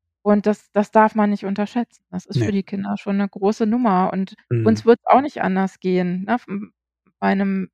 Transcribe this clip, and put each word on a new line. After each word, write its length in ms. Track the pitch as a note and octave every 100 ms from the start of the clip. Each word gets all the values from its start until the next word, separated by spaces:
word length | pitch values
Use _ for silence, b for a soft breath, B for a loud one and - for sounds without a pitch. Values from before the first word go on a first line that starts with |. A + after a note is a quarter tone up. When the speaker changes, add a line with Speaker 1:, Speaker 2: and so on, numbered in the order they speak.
| _ _
Speaker 1:
und 240 | G#3 G#3 G#3+
das, 240 | G#3 _
das 180 | G3+ G#3
darf 220 | A3 G#3+ A3
man 140 | G#3
nicht 140 | G3+ G3
unterschätzen. 580 | G3 G3+ B3 A#3 _ _
Das 160 | F3+ -
ist 120 | C3
Speaker 2:
Ne. 60 |
Speaker 1:
für 80 | A2
die 120 | G3
Kinder 320 | - G3+ G3 G3+
schon 200 | - G3
'ne 100 | G3+
große 380 | G3+ G3 A3 G#3+
Nummer. 460 | A#3+ A#3+ F#3 F#3
Und 220 | F#3 F#3+ - -
Speaker 2:
Mhm. 140 | A#2
Speaker 1:
uns 220 | - A3 A3+
wird's 180 | A#3+ -
auch 160 | A#3+
nicht 200 | C#4+ -
anders 380 | F#3+ F#3+ F#3+ -
gehen, 440 | F#3 F3+ F3+ F#3
ne, 100 | G3 A#3+
f-, 100 | -
m-, 240 | G3 G#3 _ _ _ _ -
bei 140 | G3
'nem 360 | G3 G3 F#3+ F#3